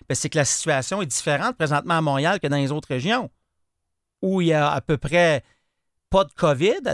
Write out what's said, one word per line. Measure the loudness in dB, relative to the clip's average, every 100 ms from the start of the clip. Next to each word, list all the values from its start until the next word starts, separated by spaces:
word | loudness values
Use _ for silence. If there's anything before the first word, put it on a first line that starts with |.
| -8
ben, | -4
c'est | -2
que | 0
la | 0
situation | 0 0 0 0 -4
est | -4
différente | -4 -2 -2 -2 -2
présentement | 0 0 0 0
à |
Montréal | 0 0 0 0
que | 0
dans | 0
les | -2
autres | -4 -4
régions, | -4 -2 -2 -4 _ _ _ _ _ _ _ _ -6
où | -2 2
il | 2
y |
a | 2 2
à | 0
peu | -2 -4
près | 0 2 4 2 -4 _ _ _ _ _ -2
pas | 0
de | 0
covid | 0 0 2 2 0 -2